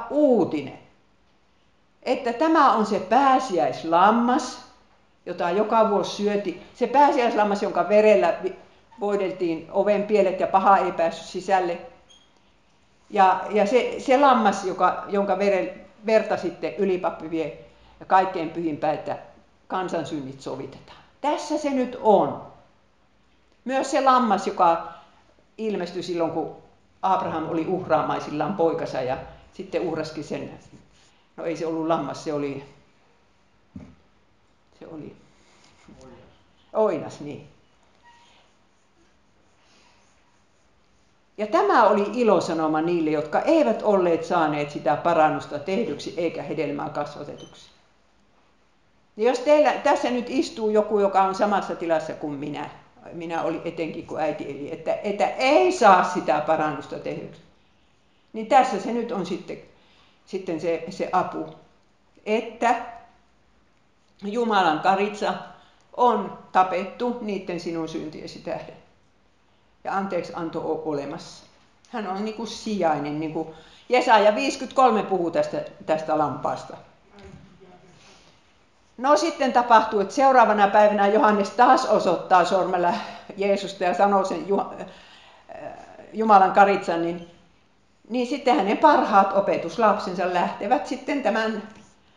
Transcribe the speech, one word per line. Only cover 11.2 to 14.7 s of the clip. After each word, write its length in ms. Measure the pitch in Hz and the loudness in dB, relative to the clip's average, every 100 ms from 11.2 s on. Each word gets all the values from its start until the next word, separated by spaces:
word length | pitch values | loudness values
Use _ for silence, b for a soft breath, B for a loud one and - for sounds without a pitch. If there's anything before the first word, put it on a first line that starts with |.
| - | -10
sisälle. 520 | 185 180 190 175 175 - - _ _ _ _ _ _ _ _ _ _ _ | -10 -2 0 0 -6 -12 -20 _ _ _ _ _ _ _ _ _ _ _
Ja, 320 | 202 190 185 - | 4 4 4 0
ja 160 | 202 202 | 0 2
se, 300 | 247 - - | 2 0 -4
se 220 | - 262 | 2 4
lammas, 460 | 285 240 214 196 | 6 6 2 0
joka, 380 | 185 | -2